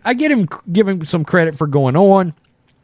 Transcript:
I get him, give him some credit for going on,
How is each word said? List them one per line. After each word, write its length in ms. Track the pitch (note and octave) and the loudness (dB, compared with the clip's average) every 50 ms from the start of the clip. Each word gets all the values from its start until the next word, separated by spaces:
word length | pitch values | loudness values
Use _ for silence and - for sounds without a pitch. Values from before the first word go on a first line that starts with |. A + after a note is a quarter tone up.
| - | -4
I 100 | G#3 B3+ | -4 -4
get 180 | B3 D4+ D#4 D4 | -2 0 0 0
him, 160 | A#3+ G3 D3+ - - - - E3+ | 0 0 -2 -6 -10 -10 -4 0
give 160 | G3 A3 G3 | 0 0 0
him 160 | G3 F3+ D#3 | 0 -6 -6
some 180 | D3 - E3+ D#3 | -4 -4 -4 -4
credit 320 | - - F#3 E3 E3 D#3 | 0 0 0 0 0 -2
for 100 | C#3 D#3+ | -4 -4
going 300 | D3+ C#3 C#3+ C#3 B2+ B2+ | -2 0 0 0 0 2
on, 380 | D#3+ G3 G3 G3 G3 F#3 F3 D3+ _ _ _ _ _ _ _ _ _ | 4 4 4 4 4 2 0 -4 _ _ _ _ _ _ _ _ _